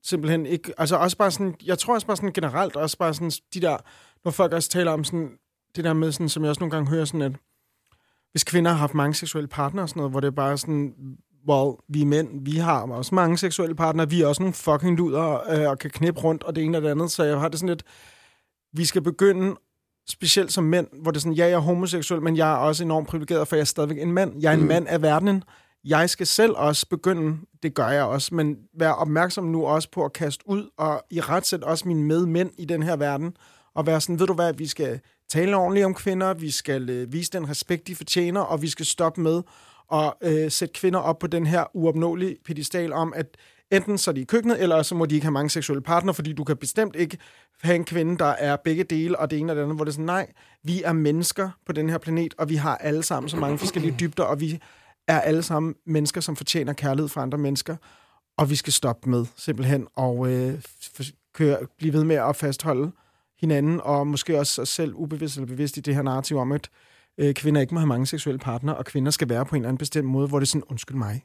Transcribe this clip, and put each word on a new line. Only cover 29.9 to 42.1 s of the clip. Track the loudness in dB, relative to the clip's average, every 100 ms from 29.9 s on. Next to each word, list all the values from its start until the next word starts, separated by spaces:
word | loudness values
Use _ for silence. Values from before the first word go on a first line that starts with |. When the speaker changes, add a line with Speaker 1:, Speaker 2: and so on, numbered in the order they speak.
Speaker 1:
på | -2 -2
at |
kaste | -2 -4 -4 -4
ud | -4 -4 -4
og | -2 -2 -4
i | -6
retsæt | -2 0 0 -4
også | -2 -2 0
mine | 0
medmænd | 2 2 2 2 0 -4
i | -4
den | -2
her | 0 0
verden, | 0 -2 -4 -10 -20 _ _ -4
og | 0
være | 2
sådan, | 0 0
ved | 2
du |
hvad, | 2 0
vi | 0 -6
skal | -4 -4 -4 _ _ _
tale | 0 2 4
ordentligt | 4 4 2
om |
kvinder, | 2 -2 0 0
vi | -2 -4
skal, | -6 -2 -2 -2
øh, | -4 -4
vise | -6 -4
den | -6 -6
respekt, | -6 -4 -4 -4
de | -12
fortjener, | -2 0 2 0
og | 0 0
vi | -2
skal | -4 -4
stoppe | 0 0 2
med | 2 2 -2 -16 -20 -20 _
at, | 0 0 0
øh, | 0 2 0
sætte | -2 -4
kvinder | -2 0 2
op | 0 -2
på | -2
den | 0 2
her | 2 0
uopnåelige | 0 0 2 0